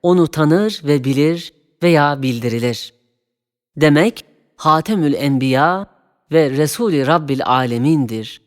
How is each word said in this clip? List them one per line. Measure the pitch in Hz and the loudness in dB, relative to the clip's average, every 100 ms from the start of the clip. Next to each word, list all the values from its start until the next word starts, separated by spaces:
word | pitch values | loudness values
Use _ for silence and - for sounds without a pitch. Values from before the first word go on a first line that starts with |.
onu | 175 180 160 | 2 2 2
tanır | 151 151 170 214 208 | 0 2 2 0 -4
ve | 147 147 | -2 0
bilir | 127 135 151 170 - _ _ _ | 0 0 0 -2 -10 _ _ _
veya | 175 160 147 139 | 2 4 2 0
bildirilir. | 131 120 120 117 120 113 - _ _ _ _ _ _ _ _ - | -4 -4 -4 -2 -4 -6 -12 _ _ _ _ _ _ _ _ 0
Demek | 151 147 214 - - _ _ _ | 4 4 2 -4 -20 _ _ _
Hatemül | 156 156 160 214 151 | 0 0 0 -2 0
Enbiya | 139 143 135 131 131 156 190 202 _ _ _ _ | -2 -2 0 0 2 0 -2 -8 _ _ _ _
ve | 160 147 | 0 2
Resulü | 135 151 - 233 151 131 | 0 -2 -2 -2 0 0
Rabbil | 165 147 135 - | 0 0 -4 0
Alemin'dir. | 127 127 117 135 156 120 110 110 - | 0 0 0 0 0 0 -6 -10 -16